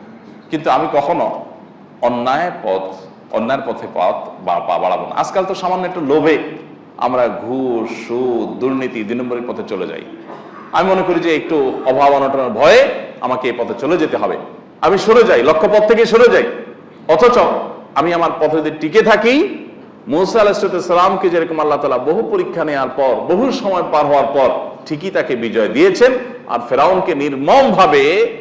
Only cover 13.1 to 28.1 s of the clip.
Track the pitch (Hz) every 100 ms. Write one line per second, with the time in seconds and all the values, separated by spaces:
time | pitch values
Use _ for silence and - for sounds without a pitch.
13.1 | - 127 127 127 117 113 107 139 170 156
14.1 | 117 101 85 - - - - 160 190 214
15.1 | 226 208 123 135 160 160 214 214 226 226
16.1 | 226 240 180 117 - - - - - -
17.1 | 180 240 233 165 - - - - 143 165
18.1 | 170 165 - 151 156 151 147 156 208 202
19.1 | 208 226 277 392 - - - - - -
20.1 | 151 185 226 208 196 190 175 170 175 190
21.1 | 185 190 170 165 160 151 143 143 123 131
22.1 | 190 - 196 170 165 156 139 127 - 135
23.1 | 107 127 180 262 - 202 180 160 151 143
24.1 | 143 131 139 127 - - - - 151 185
25.1 | 175 147 123 113 107 104 123 190 180 247
26.1 | 254 - - - 120 - 131 160 185 185
27.1 | 143 147 135 147 254 254 185 185 147 139